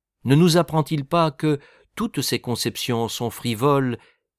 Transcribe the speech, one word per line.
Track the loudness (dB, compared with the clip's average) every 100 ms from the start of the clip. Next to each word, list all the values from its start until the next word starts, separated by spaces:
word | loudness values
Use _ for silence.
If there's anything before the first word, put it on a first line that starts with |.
| _ _
ne | 2
nous | 4 6 4
apprend-il | 2 0 0 -4 -2
pas | 0 0
que | 0 -2 -2 -4 _ _
toutes | -8 -6 -4
ces | -4 -4
conceptions | -2 -4 -4 -4 -2 -2 -2
sont | -4 -6
frivoles | -4 -6 0 2 2 0 -4 -10 _ _